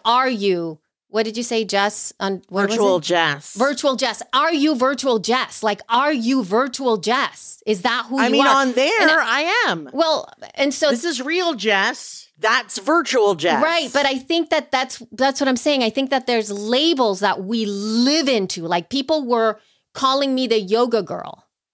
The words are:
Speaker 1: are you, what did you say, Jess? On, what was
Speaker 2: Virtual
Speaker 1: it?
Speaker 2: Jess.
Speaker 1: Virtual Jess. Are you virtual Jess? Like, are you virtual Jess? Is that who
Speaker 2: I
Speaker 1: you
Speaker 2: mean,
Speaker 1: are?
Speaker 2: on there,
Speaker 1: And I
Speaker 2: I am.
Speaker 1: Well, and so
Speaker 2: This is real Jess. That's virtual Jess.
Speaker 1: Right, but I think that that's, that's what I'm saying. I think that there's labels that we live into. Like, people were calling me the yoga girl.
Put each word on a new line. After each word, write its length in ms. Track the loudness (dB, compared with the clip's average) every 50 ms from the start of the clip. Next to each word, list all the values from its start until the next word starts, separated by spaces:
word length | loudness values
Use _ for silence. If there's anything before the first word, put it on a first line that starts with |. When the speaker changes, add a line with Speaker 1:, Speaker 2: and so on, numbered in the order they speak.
| 0
Speaker 1:
are 240 | 2 2 2 2 2
you, 520 | 0 0 0 0 0 0 -2 -4 -8 -10 _ _ _ _ _ _
what 160 | -2 -2 -2
did 120 | -2 -2 -6
you 40 | -4
say, 220 | -2 -2 -2 -2
Jess? 480 | 0 0 0 0 0 -2 -4 -10 -10 -8 -6
On, 220 | -4 -4 -4 -6 -8 -6
what 160 | -2 -2 0
was 60 | 0 2
Speaker 2:
Virtual 220 | 2 2 2 2 2
Speaker 1:
it? 60 | 0
Speaker 2:
Jess. 500 | 0 2 2 2 2 0 -4 -8 -10 -4
Speaker 1:
Virtual 420 | -2 0 0 0 0 0 0 0
Jess. 260 | 0 -2 -4 -4 -6 -8 _ 0
Are 180 | 0 2 2 2
you 220 | 2 2 2 2
virtual 440 | 2 0 0 0 0 0 0 0 0
Jess? 420 | 0 0 0 0 -2 -4 -6 -4 -2
Like, 180 | -2 -2 -2 -4 -2
are 240 | 0 2 2 2 0
you 320 | 0 0 0 0 0 0
virtual 540 | 0 0 0 0 0 -2 -4 -2 0 0 0
Jess? 640 | 0 0 0 0 0 -2 -6 -8 -14 -14 -14 -8 -4
Is 160 | -4 -2 0 0
that 220 | -2 -2 -2 -4 -4
who 80 | 0 0
Speaker 2:
I 80 | 2
Speaker 1:
you 60 | 2 4
Speaker 2:
mean, 140 | 4 4
Speaker 1:
are? 80 | 4 4
Speaker 2:
on 160 | 4 4 2 2
there, 280 | 2 2 2 2 2
Speaker 1:
And 100 | 4 4
I 120 | 4 2 2
Speaker 2:
I 460 | 0 0 0 0 0 0 0 0 0
am. 180 | -2 -4 -6 -6 -2
Speaker 1:
Well, 340 | -2 0 0 0 -2 -4 -8 -16 -20 -20 -10 -4
and 180 | -2 -2 -2 0
so 160 | 0 0 2
Speaker 2:
This 140 | 2 0 -2
is 180 | -4 -4 -4 -4
real 320 | -2 -2 0 0 0 -2
Jess. 640 | -2 0 0 2 2 2 0 -2 -4 -10 -16 -16 -18 -20 _ _
That's 420 | _ 0 2 2 0 0 -4 -10 -6
virtual 560 | -2 0 2 2 2 2 2 4 4 4 2
Jess. 260 | 2 2 2 2 2 2
Speaker 1:
Right, 280 | 2 2 0 -2 0 0
but 140 | 0 0
I 120 | 0 0 -2
think 320 | -4 -2 -2 0 0 0
that 220 | 0 -2 -2 -2 -2
that's, 280 | -2 -2 -4 -8 -14 -16 -12 -4
that's 280 | 0 0 0 0 0
what 60 | 0
I'm 100 | 0 0
saying. 280 | 0 0 0 0 2 0
I 40 | 0
think 200 | 0 -2 -2 0
that 160 | -2 -2 0
there's 240 | 0 0 0 0 -2
labels 720 | -6 -6 -4 0 0 2 2 2 2 2 2 0 0 0
that 240 | 0 0 0 -2 -4
we 200 | -4 -2 -2 -2
live 640 | -2 -4 -4 -4 -2 0 2 2 4 2 2 2 2
into. 380 | 0 0 0 -2 -6 -6 -4
Like, 240 | -2 -2 -2 -2 -2
people 340 | -4 -4 -2 0 -2 -2 0
were 360 | 0 0 2 2 0 0 -4 _ _ _ _ _ _ -8
calling 400 | -2 0 2 2 2 0 0 0
me 140 | 0 0 0
the 100 | 0 0
yoga 420 | 0 0 2 2 2 2 0 -2
girl. 460 | -2 -2 -8 -10 -10 -12 -16 -18 _ _ _ _ _ _